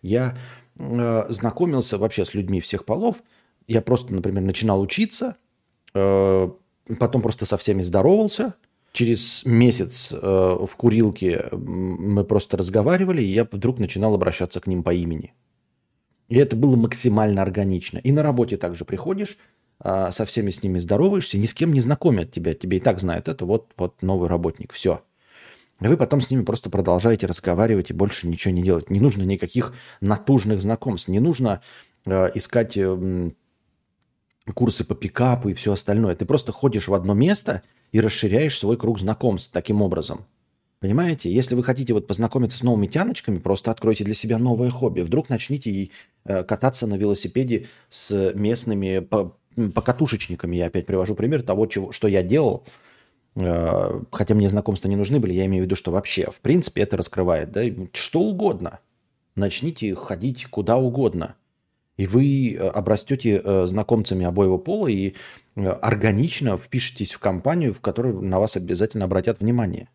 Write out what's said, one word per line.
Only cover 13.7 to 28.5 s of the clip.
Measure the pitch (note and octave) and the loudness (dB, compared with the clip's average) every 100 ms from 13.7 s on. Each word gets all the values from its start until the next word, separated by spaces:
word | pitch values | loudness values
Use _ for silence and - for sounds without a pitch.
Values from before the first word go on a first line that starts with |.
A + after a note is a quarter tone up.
| B2 | 0
начинал | G#2 F#2+ G#2+ | -4 0 2
обращаться | G#2 F2 F2 F2 F2 | 2 0 -2 -6 -6
к | F#2+ | -4
ним | F2+ | -2
по | E2+ | 0
имени. | F2 E2+ D#2+ - _ _ _ _ _ _ _ _ _ _ | 0 -2 -6 -10 _ _ _ _ _ _ _ _ _ _
И | A#2 | 4
это | C#3 A2+ | 4 4
было | C#3 B2 | 4 6
максимально | A2+ - B2+ G#2 G#2+ G2 | 4 2 2 4 4 2
органично. | G2 F#2 G2 F#2 - - | 0 0 0 0 -4 -4
И | B2+ | 0
на | C#3+ | 2
работе | D3+ B2 A#2 G2 | 2 2 0 0
также | F2 E2+ | -4 -6
приходишь, | E2+ - - F#3+ G#3 - _ _ _ _ | -8 -8 -6 -6 -6 -12 _ _ _ _
а, | - F#2+ F#2 | -4 -2 -2
со | F#2 G#2+ | -4 -4
всеми | - G#2 | -2 -4
с | F2+ | -4
ними | G2 F2+ | -4 -4
здороваешься, | F2 G2+ F3+ G3 - G2 | 0 2 4 2 -2 -2
ни | A2 | -2
с | |
кем | - E3+ | 0 2
не | C#3+ | 2
знакомят | A#2+ D3 F3 A2 E2 | 2 2 2 2 0
тебя, | - E2+ | -4 -4
тебе | D#2 F#2 F#2+ | -4 -2 0
и | |
так | C3 F2+ | 0 0
знают, | F#2 E2+ - | -2 -4 -6
это | D3 F2 | -6 -2
вот, | G#2 - - | -2 -4 -8
вот | F2+ _ | -8 _
новый | F#2 F#2+ F2 | -2 0 2
работник, | E2+ E2+ - - | 0 -2 -6 -14
все. | - F#2+ D2+ _ _ _ - - - _ _ | -4 -2 -2 _ _ _ -20 -20 -20 _ _
И | - | 2
вы | C3 | 2
потом | C3 C#3+ | 4 2
с | B2+ | 2
ними | C3 | 0
просто | F#2+ A2 F2+ | 0 -2 -2
продолжаете | F#2+ F2 F2+ A2 A2 F#2 | -2 2 4 4 2 0
разговаривать | F2 - F2 A2 G#2 E2+ | -4 -2 2 2 2 -2
и | |
больше | E2 G2+ - E2+ | -2 -2 -2 -6
ничего | E2+ G2 | -2 -2